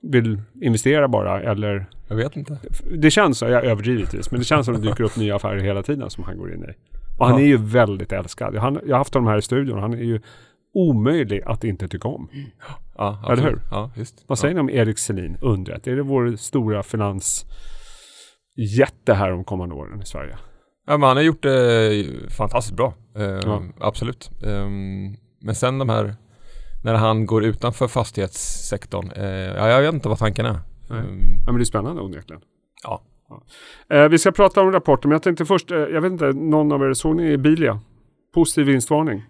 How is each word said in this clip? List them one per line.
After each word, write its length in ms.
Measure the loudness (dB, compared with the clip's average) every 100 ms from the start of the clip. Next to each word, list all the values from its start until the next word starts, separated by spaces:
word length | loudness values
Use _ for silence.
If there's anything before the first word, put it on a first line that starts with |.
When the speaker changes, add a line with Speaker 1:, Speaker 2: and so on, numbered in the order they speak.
Speaker 1:
vill 380 | 2 2 2 -2 -8 -4
investera 460 | 0 2 4 4 4
bara, 320 | 2 0 -2
eller? 460 | -2 -2 -2 -4 -6 -14 -6
Speaker 2:
Jag 80 | -4
vet 200 | -4 -6
inte. 220 | -12 -12 -4 -4 -2 4
Speaker 1:
Det 120 | 4
känns 280 | 6 4 2
så, 60 |
jag 200 | 2 2
överdriver 340 | 2 0 0 0
givetvis, 320 | -2 -4 -4
men 100 | -4
det 40 | 2
känns 200 | 2 2
som 80 |
att 80 | 0
det 60 | -2
dyker 160 | 0
upp 120 | -2 0
nya 200 | -2 -2
affärer 220 | -2 -2
hela 220 | -2 -2
tiden 280 | -2 -4 -4
som 140 | -8
han 140 | -10 -8
går 160 | -10
in 100 | -10
i. 40 | -12 -16 _ -12 -8 0
Och 80 | 4
han 80 | 6
Speaker 2:
Ja. 40 |
Speaker 1:
är 40 | 6
ju 100 | 6
väldigt 560 | 4 2 2 0 -6
älskad. 440 | -6 -6 -8 -6 -2
Han, 240 | -2 -2 0
jag 60 |
har 40 | 0
haft 140 | 2
de 140 | 0 2
här 120 | 0
i 40 |
studion 340 | 0 -2 -2 -4
och 60 |
han 120 | -4
är 80 | -4
ju 180 | -4 -4 -6 -20 _ _ _
omöjlig 680 | 0 2 4 2 2 0 -4 -4
att 180 | -4
inte 240 | -4 -6 -8
tycka 200 | -8 -8
om. 200 | -8 -12
Speaker 2:
Mm. 140 | -16 -16 _ -18 -16 -16 -8
Ja, 200 | -6 -6
Speaker 1:
Eller 80 | -2
Speaker 2:
absolut. 200 | 0 2
Speaker 1:
hur? 60 | -2 -4
Speaker 2:
Ja, 200 | -6 -8 -10
visst. 280 | -14 _ _
Speaker 1:
Vad 120 | -2
säger 160 | -2 0
Speaker 2:
Ja. 60 |
Speaker 1:
ni 100 | 0
om 60 | 2
Erik 200 | 0 0
Selin, 380 | -4 -6 -6 -4
undret? 440 | 0 -2 -2 -10 -6
Är 100 | -4
det 60 |
vår 340 | -2 0 0 -4
stora 460 | -4 -2 0 -2
finansjätte 2250 | -4 -2 -2 -2 -4 -6 -8 -12 -12 -12 -14 -20 -20 -20 -20 _ _ -8 -4 2 2 _ 0
här 160 | 2 2
de 140 | -2
kommande 300 | -6 -8 -8
åren 280 | -10 -12 -14
i 40 | -12
Sverige? 300 | -12 -12 -14 -18 -20 _ _ -4
Speaker 2:
Ja, 120 | 2
men 100 | 4
han 80 | 4
har 80 |
gjort 180 | 2 2
det 600 | 2 4 4 4 4 2 -2 -8 -10 -4
fantastiskt 380 | -2 -2 -2 -2
bra. 180 | -4 -4 _ -6
Eh, 60 |
Speaker 1:
Ja. 400 | -4 -4 -2 -4 -6 -6
Speaker 2:
absolut. 500 | -4 -4 -8 -8 -12 -8 -4
Ehm, 680 | -2 -2 -4 -6 -8 -8 -12 _ _
men 120 | -8
sen 240 | -2 -2 0
de 100 | -2
här, 260 | 0 -2 -6 _ _ -18 -16 -10 -6
när 100 | 0
han 320 | 2 2 2 2
går 180 | 2
utanför 440 | 0 0 -4 -2 -2
fastighetssektorn, 1200 | -2 -4 -4 -6 -6 -6 -6 -4 -8 -6 -10 -10 -8
eh, 80 | -6
ja, 400 | -6 -6 -2 4
jag 140 | 4
vet 120 | 4
inte 140 | 0 -2
vad 100 | 0
tanken 280 | 0 0 -2
är. 120 | -4 -8 -16 -12
Speaker 1:
Nej. 80 | -10
Speaker 2:
Ehm. 220 | -8 6 10 10 8
Speaker 1:
Ja, 60 |
men 20 |
det 80 | 4
är 20 |
spännande 380 | 2 0 -4 -6
onekligen. 400 | -8 -10 -16 -20 _ _ _ _
Speaker 2:
Ja. 200 | -12 -12 _ _ _ -20 _ -20 -20 -20 _
Speaker 1:
Ja. 80 | 6
Eh, 120 | 8
vi 100 | 8
ska 140 | 4
prata 280 | 4 4 6
om 120 | 4
rapporten, 360 | 2 2 2 2
men 60 |
jag 80 | 2
tänkte 220 | 0 -2
först, 260 | 0 0 0
eh, 80 | -4
jag 220 | -2 -2
vet 120 | -2
inte, 200 | 0 -2
någon 400 | 0 2 2 2
av 100 | 0
er, 100 | 0
såg 240 | 0 0 0
ni 220 | 0 2
Bilia? 420 | 4 4 2 -2 -10 _ _ _ _
Positiv 320 | 0 2 2 2
vinstvarning. 560 | 2 2 0 0 -4